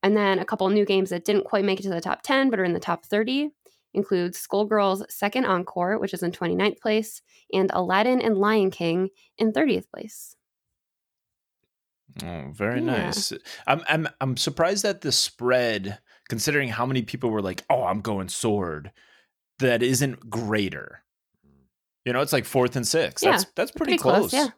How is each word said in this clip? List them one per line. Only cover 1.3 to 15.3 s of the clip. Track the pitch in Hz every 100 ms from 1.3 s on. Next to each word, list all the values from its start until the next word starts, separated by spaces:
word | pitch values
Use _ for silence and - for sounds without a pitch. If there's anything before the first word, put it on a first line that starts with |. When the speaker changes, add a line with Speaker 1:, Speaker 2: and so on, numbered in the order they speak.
| 208 -
Speaker 1:
quite | 208
make | 196 190
it |
to | 190
the | 170
top | - -
ten, | - 269 269
but | 190
are | 185
in |
the | 170
top | - 170 -
thirty, | 208 220 269 294 _ _ _ _
include | - 196 185 175
Skullgirls | - - 196 208 214 196 190 208
Second | - 208 254 262
Encore, | 185 185 - 175 214
which | 196
is | 180
in | 175
twenty-ninth | 175 170 180 202 -
place, | 226 214 220 - _ _ _
and | - 190
Aladdin | - 180 185 233 254
and | 226 202
Lion | 202 220 190
King | - 170 170 190 _ _ -
in | 226
thirtieth | 220 302 185 196
place. | - 220 - - - _ _ _ _ _ _ _ _ _ _ _ _ _ _ _ _ _ -
Speaker 2:
Oh, | 82 85 67
very | 76 104 120
Speaker 1:
Yeah. | - 113 -
Speaker 2:
nice. | - - - - - -
I'm, | 143 170
I'm, | 156 160 -
I'm | 135 123
surprised | - 135 170 202
that | 208 196
the | 143
spread, | - -